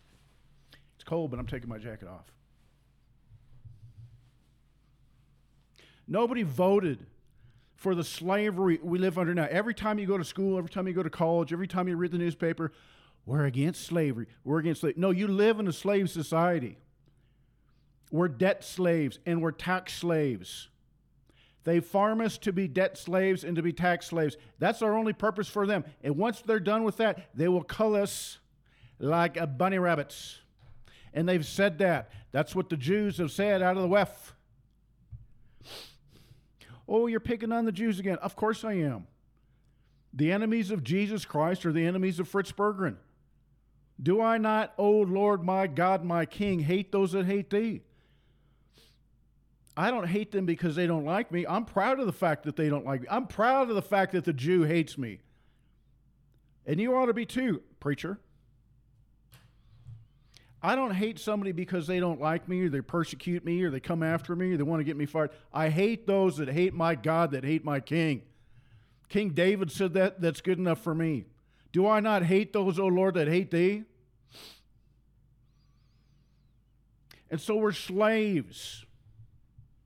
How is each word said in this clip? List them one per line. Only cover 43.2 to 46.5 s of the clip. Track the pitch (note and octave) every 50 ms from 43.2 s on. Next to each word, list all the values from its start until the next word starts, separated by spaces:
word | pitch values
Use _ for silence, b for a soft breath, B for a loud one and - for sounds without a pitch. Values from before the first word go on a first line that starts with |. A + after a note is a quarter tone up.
| _ _ _ _ _ _ _ _ _ _ _ _ _ _ _ -
"Do | C3 D3+ F3+ G#3+
I | A3+ A3+ A3+
not, | A3+ A3 A3 G#3+ G#3+ A3 - -
O | - G3+ G#3
Lord, | G#3 G#3+ G3+ F#3 F#3 G3 G3+ G#3 G#3 F#3+ E3+
my | F3+ F#3 F#3+ G3
God, | F#3 C#3 D3 E3+ F#3 F#3+ F#3+ E3
my | F3 E3+ E3+ E3
King, | D#3 - - G#3 G3+